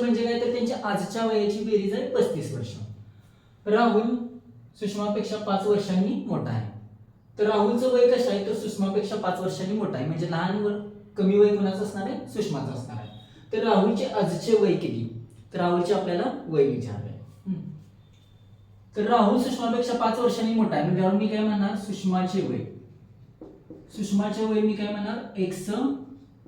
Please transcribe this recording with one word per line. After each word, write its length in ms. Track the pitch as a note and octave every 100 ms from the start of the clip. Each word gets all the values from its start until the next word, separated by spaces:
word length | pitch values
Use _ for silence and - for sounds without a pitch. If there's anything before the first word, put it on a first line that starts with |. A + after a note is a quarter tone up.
म्हणजे 240 | A#3 G#3+
काय? 160 | A#3 A#3+
तर 120 | A#3+
त्यांच्या 240 | B3 A3+ B3
आजच्या 420 | G#3 F#3+ F3+ A3+ A3+
वयाची 380 | G#3+ G#3 G#3
बेरीज 280 | G#3 G#3 G3
आहे 160 | G#3 B3
पस्तीस 440 | A#3+ - D#3 -
वर्ष. 200 | - - - - - - - - _ _ _ G#3
राहुल 480 | A3 A#3+ G#3 A#3 B3 - - - - - -
सुषमापेक्षा 560 | G3+ G3+ G#3 G#3 G3+ G#3
पाच 300 | F#3+ F#3+ G#3
वर्षांनी 560 | G3+ - F#3 G#3+ - -
मोठा 240 | D#3+ A#2
आहे. 200 | A2+ - - - - - _ _ -
तर 80 | G#3+
राहुलचं 460 | G#3+ G#3 A#3+ B3+
वय 140 | B3 B3
कसं 240 | B3 G3+
आहे? 160 | G3 G3
तर 80 |
सुषमापेक्षा 600 | A3+ G#3+ - G3 G3+ - G#3
पाच 240 | F#3 F3+
वर्षांनी 360 | F3 D3+ F#3 G#3+
मोठा 200 | - B2+
आहे, 100 | D3+
म्हणजे 240 | D#3+ F3
लहान 320 | E3 F#3 G#3
व 60 | G#3 - - - - -
कमी 220 | F#3+ G3+
वय 180 | G#3 G3+
कोणाचं 280 | F#3+ F#3+
असणार 240 | G#3 G3 A3
आहे? 180 | B3 -
सुषमाचं 440 | G#3+ G3 D#3 A#2+
असणार 240 | A#2+ - A2+
आहे. 120 | - - - - -
तर 140 | A3 A#3
राहुलचे 380 | F#3+ G3+ F#3+
आजचे 520 | - G#3+ E3+ E3 A3+ G#3
वय 180 | G3
किती? 340 | - D#3 A#2 A#2 - - - -
तर 40 | F3+
राहुलचे 360 | F3 F3 F3
आपल्याला 360 | G3 F#3 F3 A#3+ - -
वय 180 | D3+ C3+
विचारलंय. 520 | A#2+ A2+ - - - - - F#3+
हम्म. 140 | F3+ - - - - - - - - - - - - - G#3+
तर 60 |
राहुल 400 | G#3+ A#3+ G#3 B3+
सुषमापेक्षा 500 | - - A3+ A#3+ - A#3+
पाच 200 | A3+ A#3
वर्षांनी 360 | A#3+ - A3
मोठा 220 | A3+ G3 D3+
आहे, 80 |
म्हणजे 340 | E3 F#3 F#3 G3+
मी 80 | G#3+
काय 160 | G#3+
म्हणणार? 320 | G#3+ G3+ G3+ G#3+
सुषमाचे 640 | - F#3 F#3+ F#3 F#3 F#3+
वय. 240 | C#3+ A#2+ - - - - - - - - - - - - - -
सुषमाचे 480 | G3 G3+ G3+ A3
वय 160 | A3 G#3+
मी 120 | G#3+
काय 140 | G#3 G#3
म्हणणार? 540 | G3+ G#3+ A#3+ - G3
एक्स 300 | F3 - - B3 C#4 - - - - -